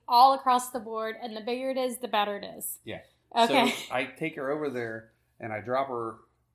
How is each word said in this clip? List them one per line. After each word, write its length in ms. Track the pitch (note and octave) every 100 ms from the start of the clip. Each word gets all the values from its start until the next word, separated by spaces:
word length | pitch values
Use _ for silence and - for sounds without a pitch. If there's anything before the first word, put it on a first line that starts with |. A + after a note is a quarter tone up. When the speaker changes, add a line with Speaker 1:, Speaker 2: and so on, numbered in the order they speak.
| -
Speaker 1:
all 260 | A#3+ C4
across 360 | C4+ C4 B3 -
the 100 | B3+
board, 360 | A3 A3 A3 G#3+
and 160 | A#3+ G#3+
the 60 |
bigger 300 | G#3+ B3 C4
it 60 | C4
is, 200 | B3+ A#3
the 100 | A#3
better 300 | G#3+ G#3 G3+
it 60 | F#3+
is. 320 | - - -
Speaker 2:
Yeah. 160 | - F2+ - _ _ -
Speaker 1:
Okay. 360 | C3+ F#3+ B2
Speaker 2:
So 220 | - -
I 120 | B2 C3+
take 300 | - D#3+ D3+
her 160 | C3+
over 180 | D3+ D3
there, 420 | B2 A#2 A2 A2 _ _ -
and 120 | A#2
I 100 | G#2+
drop 260 | G#2 B2+ C3+
her 280 | A#2+ A2+ A2 _ _ _